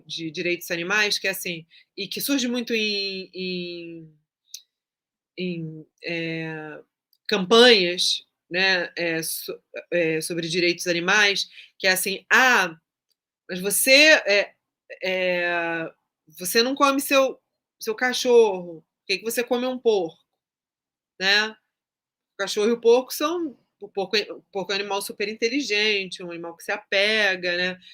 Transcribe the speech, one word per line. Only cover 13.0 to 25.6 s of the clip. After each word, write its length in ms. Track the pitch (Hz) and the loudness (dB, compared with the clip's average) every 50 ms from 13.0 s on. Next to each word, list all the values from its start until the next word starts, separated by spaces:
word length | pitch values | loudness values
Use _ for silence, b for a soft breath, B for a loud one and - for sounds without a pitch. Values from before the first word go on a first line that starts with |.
| _ _ _ _ _ _ _ _ _ - | _ _ _ _ _ _ _ _ _ -10
mas 100 | 185 180 | -8 -4
você, 600 | 185 202 196 - - 262 262 285 302 311 302 262 - | -4 -2 -2 0 4 6 6 8 8 8 6 6 4
é, 260 | 196 202 202 180 - _ _ _ _ _ _ _ - - - - | 2 2 2 0 -2 _ _ _ _ _ _ _ -20 -16 -8 -6
é, 880 | 185 185 185 185 185 180 175 175 175 175 170 170 170 165 165 160 - - _ _ _ _ _ _ 160 156 - | -4 -2 -2 0 0 0 0 0 -2 -2 -2 -2 -2 -4 -4 -6 -8 -12 _ _ _ _ _ _ _ -16 -10
você 240 | 180 180 - 233 233 | -8 -2 0 2 2
não 120 | 254 277 | 2 2
come 260 | 277 285 277 269 277 | 2 2 2 2 0
seu, 380 | - - 285 269 269 254 - - _ _ _ _ _ _ _ - | 0 2 2 4 2 2 -2 -8 _ _ _ _ _ _ _ -12
seu 140 | - 226 214 | -8 -8 -4
cachorro, 840 | - 254 254 247 - - 247 240 233 226 208 190 185 175 175 165 156 _ | -2 -2 -2 -2 0 2 6 6 6 6 6 2 -4 -8 -12 -14 -16 _
por 240 | _ _ _ _ | _ _ _ _
que 120 | - 190 185 | -4 -4 -4
que 60 | 208 | -4
você 180 | 226 226 247 233 | -4 -4 -4 -2
come 220 | - 254 240 247 | -2 -2 -2 -2
um 120 | 254 254 254 | -4 -4 0
porco?", 400 | - 226 214 196 170 165 - _ _ _ _ _ _ _ _ _ _ _ _ _ _ _ _ _ _ _ _ - | 2 2 2 2 0 -4 -8 _ _ _ _ _ _ _ _ _ _ _ _ _ _ _ _ _ _ _ _ -2
né? 300 | 185 196 202 208 214 220 | 0 2 4 2 2 0
O 80 | 214 _ _ _ _ _ _ _ _ _ _ _ _ _ _ _ _ | -6 _ _ _ _ _ _ _ _ _ _ _ _ _ _ _ _
cachorro 320 | - 196 185 - 214 208 233 | -6 -6 -4 -2 0 2 2
e 20 | 233 | 2
o 80 | 233 | 4
porco 320 | 226 226 233 254 254 - - | 6 6 6 6 4 -2 -6
são, 440 | - 302 311 349 359 339 277 226 _ _ _ _ - | -4 -2 -2 -2 -2 -4 -6 -8 _ _ _ _ -20
o 80 | 202 202 | -18 -10
porco 260 | - 196 185 185 - | -6 -6 -4 -2 -2
é, 140 | 208 - - | -2 -2 -4
o 100 | 165 - _ _ | -10 -18 _ _
porco 200 | - 196 185 - | -8 -8 -6 -4
é 40 | 196 | -4
um 40 | 196 | -6
animal 220 | 202 202 196 202 | -4 -4 -4 -6
super 260 | - - 226 - 208 208 | -6 -8 -8 -8 -8 -8
inteligente, 920 | 220 - 233 233 247 294 | -4 -4 -4 -2 -2 -2